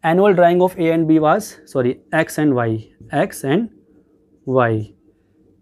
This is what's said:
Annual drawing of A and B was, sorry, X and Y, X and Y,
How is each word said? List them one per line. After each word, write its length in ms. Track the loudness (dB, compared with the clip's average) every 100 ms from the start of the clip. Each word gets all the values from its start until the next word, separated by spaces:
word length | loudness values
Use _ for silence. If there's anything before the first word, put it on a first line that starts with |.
Annual 300 | 0 2 2
drawing 280 | 4 4 4
of 100 | 0 0
A 100 | -2
and 140 | 0 2
B 80 | 2
was, 280 | 2 0 -4 -18 -8
sorry, 260 | -4 -2 -4 _
X 240 | -4 -4 -2
and 160 | -2
Y, 160 | 0 -2 -4 -8 _ -8 -4
X 280 | -4 -6 -2
and 220 | -2 -2 _ _ _ _ _ _ _ -4
Y, 260 | 0 0 -2 -6 _ _ _ _ _ _ _